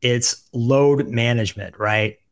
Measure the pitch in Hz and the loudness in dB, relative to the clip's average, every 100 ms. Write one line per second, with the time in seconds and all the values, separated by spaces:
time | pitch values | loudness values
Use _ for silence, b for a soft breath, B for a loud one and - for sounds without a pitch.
0 | 123 120 120 - _ 123 117 135 143 143 | 0 0 -2 -6 _ -6 0 4 4 2
1 | 139 117 117 120 104 - 95 82 104 107 | 0 0 0 0 -2 -6 -14 -6 -2 0
2 | 107 - _ | 0 -4 _